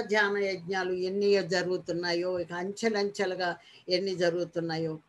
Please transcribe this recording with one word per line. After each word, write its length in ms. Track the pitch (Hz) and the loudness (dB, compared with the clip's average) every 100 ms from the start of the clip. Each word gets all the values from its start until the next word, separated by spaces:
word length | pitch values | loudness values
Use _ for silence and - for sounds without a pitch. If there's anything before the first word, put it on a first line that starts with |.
ధ్యాన 360 | 214 208 202 202 | 2 2 2 2
యజ్ఞాలు 560 | 196 185 170 190 180 | 0 -2 -4 -2 -2
ఎన్ని 540 | 180 185 196 202 196 165 | -2 -2 0 4 4 4
జరుగుతున్నాయో, 920 | 180 175 180 180 170 175 170 180 180 | 0 0 -2 -2 -4 0 0 0 -2
ఇక 140 | 170 | -4
అంచెలంచెలుగా 1040 | 175 185 202 226 208 202 - 190 180 180 170 - - - | -6 -6 -2 0 0 0 0 -2 0 -2 -4 -10 -16 -2
ఎన్ని 260 | 180 196 180 | 0 0 2
జరుగుతున్నాయో, 840 | 175 170 170 170 165 160 165 156 | 2 2 -2 -2 -2 -2 -2 -4